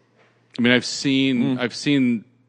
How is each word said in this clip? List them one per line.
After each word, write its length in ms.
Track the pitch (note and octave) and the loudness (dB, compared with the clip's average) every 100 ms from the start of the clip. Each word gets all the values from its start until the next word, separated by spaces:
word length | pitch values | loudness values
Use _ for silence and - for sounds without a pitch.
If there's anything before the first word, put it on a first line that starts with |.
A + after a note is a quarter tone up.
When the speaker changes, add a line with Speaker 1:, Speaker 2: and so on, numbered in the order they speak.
| _ _ _ _ _ - | _ _ _ _ _ -2
Speaker 1:
I 40 | |
mean, 100 | A#2+ | 2
I've 140 | B2 - | 2 2
seen, 720 | - C#3+ C3+ C3+ B2+ C3+ B2+ | -4 -2 0 0 0 0 -2
Speaker 2:
Mm. 40 | |
Speaker 1:
I've 140 | A#2+ | -4
seen 500 | - D3+ C#3+ B2+ A#2 - _ | -4 -2 2 2 0 -6 _